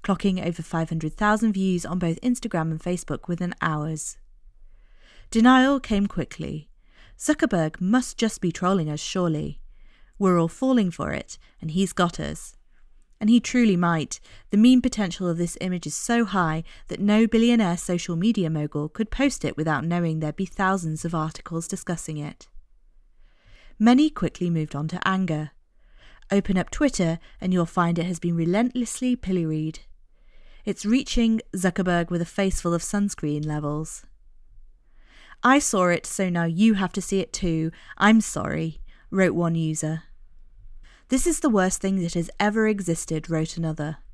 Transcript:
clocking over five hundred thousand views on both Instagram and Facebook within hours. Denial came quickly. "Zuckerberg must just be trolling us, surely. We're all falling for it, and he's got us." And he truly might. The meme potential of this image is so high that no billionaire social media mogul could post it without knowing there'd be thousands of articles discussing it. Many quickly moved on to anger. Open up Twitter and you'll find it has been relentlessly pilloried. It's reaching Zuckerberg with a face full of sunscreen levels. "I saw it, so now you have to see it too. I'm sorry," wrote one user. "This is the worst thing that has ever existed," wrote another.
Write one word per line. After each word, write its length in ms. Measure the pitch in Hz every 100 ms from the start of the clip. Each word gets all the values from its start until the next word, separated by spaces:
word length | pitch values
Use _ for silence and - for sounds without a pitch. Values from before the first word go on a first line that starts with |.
clocking 400 | - 185 202 185
over 200 | 170 170
five 260 | 160 165 160
hundred 260 | 165 156
thousand 380 | - 208 214 226
views 320 | 190 190 175
on 140 | - 180
both 200 | 170 165
Instagram 480 | 254 247 - 170 160
and 100 | 160
Facebook 480 | 185 180 - 143 -
within 260 | 170 175 -
hours. 560 | 165 151 151 160 - - - - - - - - - - - - -
Denial 480 | 226 240 262 262 277
came 280 | - 202 202
quickly. 640 | - - - 160 156 - - _ - - -
"Zuckerberg 640 | - 302 302 180 156 -
must 340 | 185 247 247 -
just 240 | 226 -
be 100 | 180
trolling 380 | - 180 196 151
us, 120 | 151
surely. 600 | - 190 175 151 151 - - - - _ - -
We're 220 | 196 175
all 80 | 170
falling 420 | - 262 254 190
for 220 | - -
it, 240 | - - - - -
and 120 | 160
he's 200 | 165 190
got 260 | - 175 170
us." 380 | 147 156 - - _ - - - _ _
And 80 | 214
he 120 | 240
truly 360 | - 247 226 175
might. 440 | 175 165 143 - - - -
The 80 | 202
meme 240 | 240 254
potential 480 | 247 214 190 - 180
of 80 | 165
this 220 | 175 -
image 260 | 185 180 151
is 80 |
so 300 | - - 233
high 400 | 214 190 165 160 - - -
that 100 | 170
no 280 | 202 214 226
billionaire 500 | 226 233 240 190 175
social 400 | - 175 - 165
media 320 | 208 214 165
mogul 400 | 156 147 147 151
could 220 | - 220
post 340 | - 277 -
it 140 | 151 -
without 260 | 160 143
knowing 360 | 160 175 170 160
there'd 140 | 151
be 120 | 151 190
thousands 580 | - 190 190 160 156
of 100 | 170
articles 540 | 165 156 - - 165 165
discussing 480 | 190 - 170 - 151
it. 320 | 147 - - - _ - _ - _ _ - _ _ - - -
Many 280 | 220 254 311
quickly 400 | - 170 - 175
moved 260 | 165 151 143
on 120 | 156
to 200 | 180 196
anger. 440 | 190 180 151 151 - _ _ - - - - -
Open 280 | 202 - 185
up 100 | 175
Twitter 500 | - 285 - 170 165 - -
and 100 | 185
you'll 140 | 180
find 340 | 165 - 170 170
it 60 |
has 140 | 175 170
been 180 | 175 170
relentlessly 800 | 165 196 247 254 233 - 254 247
pilloried. 600 | 185 185 160 156 156 - - - - _ - - - - -
It's 180 | 196
reaching 560 | 208 254 - 247 226 220 - 190
Zuckerberg 540 | 185 175 180 175 170
with 100 | 175
a 60 | 170
face 340 | - 196 -
full 140 | 175
of 80 | 170
sunscreen 640 | - 202 202 - 151 147 151
levels. 580 | 151 147 151 156 - - - - - - - - - _ - - - - -
"I 180 | 247 277
saw 260 | - 202 180
it, 180 | 175
so 240 | - - 185
now 160 | 170
you 300 | 170 165 226
have 180 | 202 185
to 80 | -
see 200 | - 196
it 120 | -
too. 380 | - 175 160 160 - - -
I'm 240 | 208 220
sorry," 600 | - - - 160 165 - - - -
wrote 240 | 190 185
one 200 | 170 170
user. 480 | 165 160 156 156 160 - - - - - - - - - - _
"This 180 | 262 349
is 140 | 302
the 80 | 294
worst 320 | 214 185 -
thing 220 | 196 190
that 100 | 170
has 180 | 170 165 -
ever 300 | 208 214 220
existed," 640 | 208 175 165 - 160 160
wrote 260 | 160 156 -
another. 400 | 160 156 151 156 -